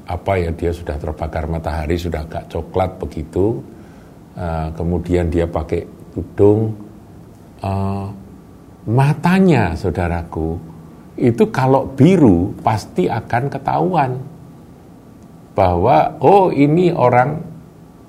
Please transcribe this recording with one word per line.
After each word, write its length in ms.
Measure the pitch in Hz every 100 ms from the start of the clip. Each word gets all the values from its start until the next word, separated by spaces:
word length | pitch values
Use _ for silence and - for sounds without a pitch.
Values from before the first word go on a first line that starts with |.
| -
apa 320 | 90 - 95
ya, 160 | 82
dia 160 | 78 85
sudah 240 | 82 -
terbakar 560 | 76 80 78 80 82 78
matahari, 480 | 82 80 78 76 87
sudah 240 | 87 80
agak 240 | 78 - -
coklat 560 | 82 80 95 92 -
begitu. 580 | 73 78 76 85 101 131 - - - - - - - -
Eh, 320 | 87 80 80 80
kemudian 560 | 85 87 90 87 85
dia 160 | 80 82
pakai 640 | 80 78 85 - - -
tudung. 640 | 101 90 - 101 107 110 107 - - - - - - - -
Eh, 420 | 98 98 98 98 98 98 - - - - - -
matanya, 880 | - 123 143 156 175 190 190 131 92
saudaraku, 880 | 82 95 92 85 85 82 - 80 82 - - - - - -
itu 320 | 123 117 214
kalau 400 | - 131 131 -
biru 640 | - 147 190 131 85 95 -
pasti 480 | 113 110 - - 180
akan 360 | 117 - 120 135
ketahuan 640 | 135 - 135 175 185 131 127 - - - - - - - - - - - - - -
bahwa, 640 | 92 87 107 156 - -
oh, 320 | 147 196 175
ini 400 | 135 143 165 180
orang, 480 | - 123 123 131 156 - - - - - -